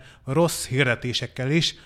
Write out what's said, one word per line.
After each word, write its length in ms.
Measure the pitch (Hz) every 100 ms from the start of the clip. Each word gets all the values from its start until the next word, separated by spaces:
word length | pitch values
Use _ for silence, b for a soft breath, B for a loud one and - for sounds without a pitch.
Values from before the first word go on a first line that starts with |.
| B B -
rossz 400 | 139 170 - -
hirdetésekkel 840 | 127 135 113 123 113 123 - 131
is 240 | 156 - -